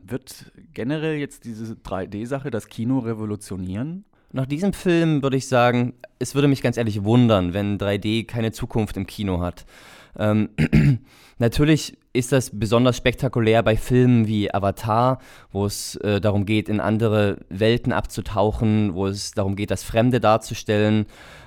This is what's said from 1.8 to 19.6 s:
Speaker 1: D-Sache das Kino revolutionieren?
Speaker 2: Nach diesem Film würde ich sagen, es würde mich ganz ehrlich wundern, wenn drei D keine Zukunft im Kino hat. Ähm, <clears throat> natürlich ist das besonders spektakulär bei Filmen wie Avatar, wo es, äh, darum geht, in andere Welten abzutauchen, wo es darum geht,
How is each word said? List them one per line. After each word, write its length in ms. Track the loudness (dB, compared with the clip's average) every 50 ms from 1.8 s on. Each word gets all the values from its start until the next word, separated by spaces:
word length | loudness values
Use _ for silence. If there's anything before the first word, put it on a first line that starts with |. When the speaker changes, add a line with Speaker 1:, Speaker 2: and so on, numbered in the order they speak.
| -10 -8 -8 -6 -6
Speaker 1:
D-Sache 440 | -8 -8 -8 -8 -6 -8 -8 -6 -6
das 180 | -8 -8 -8
Kino 320 | -10 -10 -6 -4 -2 -2 -2
revolutionieren? 1080 | -2 -4 -6 -6 -6 -6 -8 -8 -8 -10 -10 -8 -6 -6 -6 -6 -8 -8 -10 -12 -16 _ _ _ _ _
Speaker 2:
Nach 140 | -8 -6 -4
diesem 280 | -4 -4 -2 -2 -2 -2
Film 480 | -2 0 2 2 4 4 2 2 2
würde 160 | 2 0 0
ich 100 | -2 0
sagen, 460 | 2 2 4 4 4 4 2 0 -2 -4 _ -18 -20 _ -8
es 160 | -8 -2 0
würde 120 | 2 4
mich 140 | 4 4 2
ganz 160 | 0 0 0
ehrlich 260 | 0 -2 -2 -2 0 2
wundern, 500 | 4 6 6 6 6 4 4 2 0 -2
wenn 240 | -2 -2 -2 -2
drei 200 | -2 -2 -2 -2
D 260 | -2 0 -2 -2 -2 -2
keine 280 | -4 -6 -4 -4 -4
Zukunft 460 | -4 -6 -8 -4 -2 -2 -2 -2 -4
im 80 | -6 -8
Kino 360 | -8 -8 -6 -4 -2 -2 -2
hat. 240 | -4 -4 -6 -10 -16 -20 -20 -20 -20 -20 -20 -20 -20 _ -6
Ähm, 320 | -2 0 2 2 2 0 0 0
<clears throat> 420 | -2 0 2 4 4 4 4 2 2 -2 _ _ _ _ _ _ -2
natürlich 580 | 0 0 2 2 4 4 4 2 0 -6 -14 -18 _ _ -4
ist 180 | -4 -2 0
das 260 | 0 0 0 -2 -4
besonders 380 | -4 -2 2 2 4 4 4 2
spektakulär 640 | 2 0 -2 -2 0 -2 -2 0 2 2 4 4 4
bei 140 | 4 2 0
Filmen 520 | 0 0 2 2 4 6 6 6 4 4
wie 260 | 2 0 0 -2 -2 -2
Avatar, 640 | -2 -2 -2 -2 -4 -4 -2 0 2 2 2 0 -2 -6 -14 -20 -20 -18 _
wo 140 | -4 -4 -2
es, 320 | -2 -4 -6 -10 -12 -10
äh, 240 | -6 -2 0 0 0
darum 240 | 2 0 0 0 0
geht, 240 | 0 0 0 0 -2
in 100 | -2 -2
andere 600 | 0 0 0 2 2 2 2 2 2 0 -2 -4 -8 -12
Welten 420 | -4 0 2 2 2 2 0 -2
abzutauchen, 1000 | -2 -2 -4 -6 -8 -10 -8 -4 0 0 0 2 0 0 0 2 2 2 2 0 -2
wo 140 | -2 -4
es 240 | -4 -4 -6 -8 -8
darum 260 | -6 -4 -4 -2 -4
geht, 140 | -4